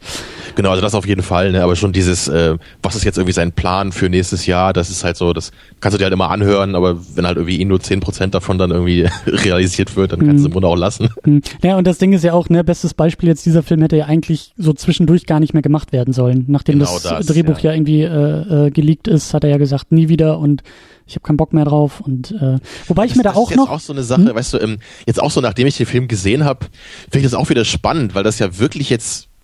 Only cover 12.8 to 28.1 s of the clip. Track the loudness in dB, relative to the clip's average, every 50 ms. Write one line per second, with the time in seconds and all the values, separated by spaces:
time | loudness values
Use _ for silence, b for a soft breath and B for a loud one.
12.8 | -2 -4 -2 0 0 0 0 0 0 0 0 0 2 2 2 2 2 2 2 2
13.8 | 2 2 2 2 2 2 0 0 0 0 -4 -4 -6 -8 _ -2 0 0 0 0
14.8 | 0 -2 0 2 4 4 4 2 2 0 0 2 2 2 2 0 2 2 0 0
15.8 | -2 -2 -2 -2 0 0 0 0 2 2 2 0 0 0 0 0 0 2 2 2
16.8 | 2 2 -2 -4 -4 -4 -4 -2 0 0 2 2 2 2 0 0 0 0 0 0
17.8 | 0 2 2 2 2 2 0 0 0 0 0 -2 -2 0 0 2 2 2 2 2
18.8 | 2 2 2 0 0 0 0 0 0 -2 -2 0 0 2 2 2 2 0 -2 -2
19.8 | -2 0 2 2 4 4 2 2 2 2 0 0 0 0 0 0 -4 B B B
20.8 | B B B B B B -14 -8 -4 -2 0 0 0 0 2 0 2 2 2 2
21.8 | 2 0 -2 -6 -8 -6 -6 -6 -6 -8 -6 -4 -2 0 0 -2 -4 B B B
22.8 | B B 0 0 0 2 2 2 2 2 2 2 0 2 2 0 0 0 -2 -4
23.8 | -8 -8 -8 -6 -4 0 4 4 4 4 4 0 -4 -2 -2 -2 -2 -2 -4 -6
24.8 | B B B B B B -2 0 -2 0 0 0 0 0 0 0 0 0 0 -2
25.8 | -2 -2 -2 -2 -2 -2 -4 -4 -2 0 0 0 0 0 -2 -2 -6 -14 B B
26.8 | B B B B B B -2 0 0 0 0 -2 -2 0 0 0 0 0 -2 -2
27.8 | -2 -2 -2 -2 -2 -4